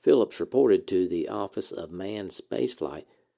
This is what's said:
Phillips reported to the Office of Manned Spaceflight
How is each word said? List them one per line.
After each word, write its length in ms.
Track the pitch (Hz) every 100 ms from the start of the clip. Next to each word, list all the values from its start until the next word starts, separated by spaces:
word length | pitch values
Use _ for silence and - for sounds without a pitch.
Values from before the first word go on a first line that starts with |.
Phillips 380 | - 135 104 -
reported 480 | - 131 131 95 -
to 200 | 92 87
the 200 | 85 -
Office 420 | 104 101 - -
of 200 | - 82
Manned 400 | 87 98 107 95
Spaceflight 760 | - - - 127 - 73 76 - _ _